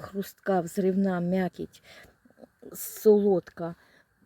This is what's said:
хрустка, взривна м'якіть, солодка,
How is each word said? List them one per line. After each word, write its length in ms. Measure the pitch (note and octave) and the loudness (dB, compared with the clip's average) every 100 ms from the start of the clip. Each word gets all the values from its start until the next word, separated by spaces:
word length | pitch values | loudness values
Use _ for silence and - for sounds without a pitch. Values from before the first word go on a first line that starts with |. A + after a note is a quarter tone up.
хрустка, 600 | - G3 F#3+ - - F#3 | -10 -10 -10 -8 -2 -2
взривна 580 | E3 - F#3+ F#3 G3 F3+ | -2 -2 0 2 0 0
м'якіть, 640 | F3 F#3+ F3+ - E3 - - - - _ _ _ - _ - | 0 0 -2 -6 -14 -16 -20 -20 -20 _ _ _ -20 _ -18
солодка, 1000 | - - - A3 G#3 G3+ F3+ - - E3+ E3+ _ _ _ _ | -14 -14 2 6 6 4 2 -2 -10 -10 -10 _ _ _ _